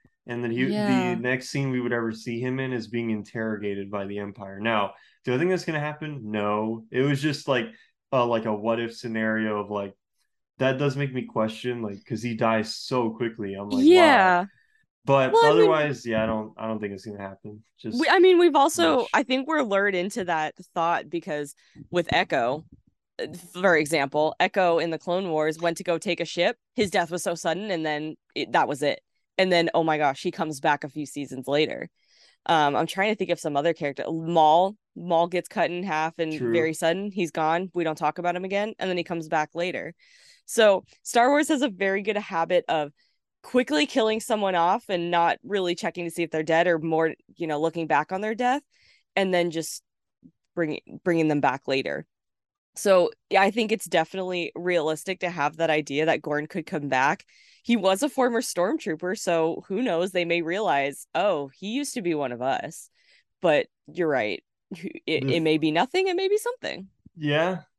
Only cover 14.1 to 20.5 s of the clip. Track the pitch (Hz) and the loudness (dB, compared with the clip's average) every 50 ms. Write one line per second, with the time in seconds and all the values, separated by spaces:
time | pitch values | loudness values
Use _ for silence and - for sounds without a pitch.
14.1 | 277 226 190 185 180 175 185 202 _ _ _ _ _ _ _ _ _ _ _ - | 8 6 6 6 4 2 0 -2 _ _ _ _ _ _ _ _ _ _ _ 2
15.1 | 139 139 131 131 135 151 160 - - - - - 160 156 151 147 139 - - 120 | 4 4 4 4 4 6 6 6 6 6 6 6 6 4 2 0 -2 -6 -4 -2
16.1 | 113 110 110 113 113 110 107 110 117 - 113 113 110 104 104 101 101 95 - 110 | 0 0 0 0 0 -2 -4 -8 -10 -8 -6 -6 -6 -4 -6 -6 -8 -8 -12 -12
17.1 | 104 101 98 98 98 - - 107 104 104 - _ _ _ - 110 - 240 320 302 | -12 -10 -10 -12 -12 -14 -16 -18 -18 -18 -20 _ _ _ -10 -6 -4 0 2 4
18.1 | - 392 339 381 370 339 349 349 277 294 269 320 - - 339 330 302 262 - - | 6 8 8 8 8 8 6 6 6 6 4 4 4 2 2 2 2 2 0 2
19.1 | - - 277 - 254 262 262 277 320 302 277 220 196 196 202 208 196 180 175 208 | 2 0 2 2 0 -2 -2 0 0 0 0 0 0 0 2 2 0 0 -2 -2
20.1 | - 233 190 175 170 156 156 151 | -4 -4 -2 -2 -2 -2 -2 -4